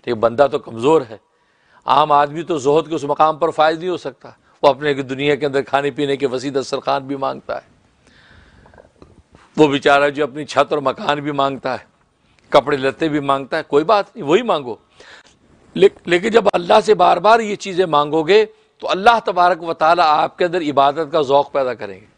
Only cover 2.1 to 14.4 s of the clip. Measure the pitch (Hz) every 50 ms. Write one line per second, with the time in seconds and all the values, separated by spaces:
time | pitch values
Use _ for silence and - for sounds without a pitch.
2.1 | 147 143 147 147 147 165 165 139 175 147 120 143 147 160 160 151 165 151 139 143
3.1 | 147 - 151 156 156 143 170 165 147 - 151 160 165 160 170 185 175 151 - 143
4.1 | 120 _ - 123 113 _ _ _ _ _ - 143 131 127 147 147 139 135 139 123
5.1 | 135 131 143 147 147 120 147 143 131 139 131 - - 139 143 143 131 147 147 139
6.1 | 139 127 139 131 120 127 120 143 131 135 123 - - 131 - 135 139 143 135 131
7.1 | 139 135 135 135 135 135 _ - - - _ _ _ _ _ _ _ _ _ _
8.1 | _ _ _ _ - - _ _ _ _ _ - _ - _ _ _ _ - _
9.1 | _ _ _ _ _ _ _ _ _ 160 156 147 139 139 - 147 143 143 143 147
10.1 | 139 139 151 127 127 151 147 - - 131 143 147 156 147 139 131 123 - 214 -
11.1 | 147 147 143 147 147 139 139 139 135 120 - 131 123 107 - _ _ _ _ _
12.1 | _ _ _ _ _ _ _ _ - 147 120 139 147 135 131 135 127 - 165 160
13.1 | 147 151 143 139 139 135 139 120 175 160 147 _ 143 147 160 165 220 202 196 _
14.1 | _ 240 170 139 165 220